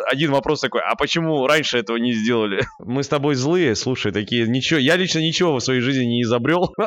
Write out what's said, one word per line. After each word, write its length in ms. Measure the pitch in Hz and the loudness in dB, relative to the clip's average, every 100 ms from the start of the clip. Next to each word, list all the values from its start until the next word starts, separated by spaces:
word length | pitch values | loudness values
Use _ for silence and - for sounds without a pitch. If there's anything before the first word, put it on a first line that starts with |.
| 117 | -2
Один 220 | 135 156 | 0 2
вопрос 280 | 139 147 147 | 0 0 0
такой, 220 | 131 113 | 0 -2
а 140 | 87 113 | -2 -2
почему 500 | 147 170 160 151 131 | -2 0 0 0 2
раньше 320 | 156 135 120 | 2 2 -2
этого 180 | 117 117 | -2 -2
не 160 | 123 | 0
сделали? 480 | 113 110 117 104 98 - | 0 2 2 0 -2 -4
<laughs> 60 | - | -6
Мы 240 | 104 135 | -6 -4
с 60 | 139 | -2
тобой 260 | 147 147 | 0 0
злые, 400 | 131 139 180 147 | 0 2 2 2
слушай, 380 | 104 127 127 107 | 0 -2 -2 -2
такие, 340 | 101 101 117 113 | -2 -2 0 0
ничего, 320 | 131 - 160 | 0 0 2
я 180 | 131 180 | 2 2
лично 240 | 185 160 | 0 0
ничего 360 | 160 151 175 131 | 0 0 0 0
в 40 | |
своей 200 | 131 127 | 0 0
жизни 240 | 123 131 | 0 0
не 180 | 120 120 | 0 0
изобрел, 500 | 113 120 127 175 180 - | 0 0 2 0 0 -2